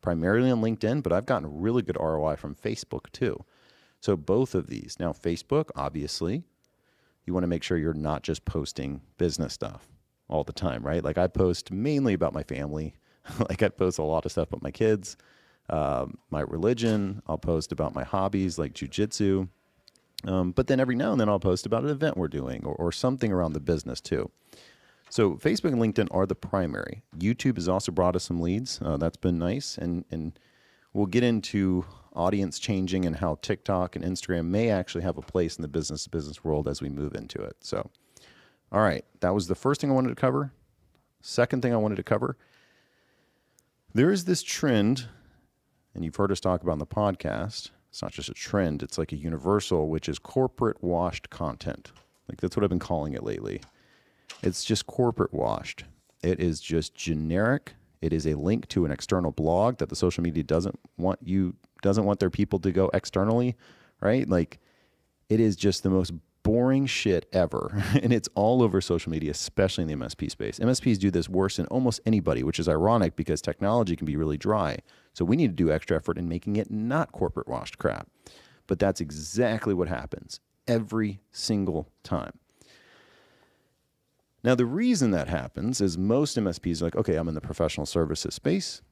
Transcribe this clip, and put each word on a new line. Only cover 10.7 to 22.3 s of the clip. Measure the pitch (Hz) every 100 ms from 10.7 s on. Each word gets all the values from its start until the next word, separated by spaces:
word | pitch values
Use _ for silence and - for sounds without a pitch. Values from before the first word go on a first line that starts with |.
| 60
right? | 62 82
Like, | 73 76
I | 90
post | - 95 87 -
mainly | 95 123 147 135
about | 95 80
my | 73
family. | 73 64 71 76 78 -
<laughs> | _ _ - - 117
Like, | 92
I | 107
post | - 92 -
a |
lot | 76 80
of | 78
stuff | - 78
about | -
my | -
kids, | - 110 107 92 - _ _ _ _ _
um, | 78 73 67 65 - _
my | 76
religion. | 76 80 95 120 117 107 98 101 -
I'll | 80
post | - 82 78
about | 76 78
my | -
hobbies | 64 98 95 101 95 80
like | 73
jujitsu. | - 65 - 104 - 101 95 95 _ _ _ _ _ _ -
Um, | - 95 90
but | 90 123
then | 131
every | 131
now | 123 202
and | 190
then | 107
I'll | 101
post | 98 90 -
about | 113
an | 135
event | 143 156 -
we're |
doing | 82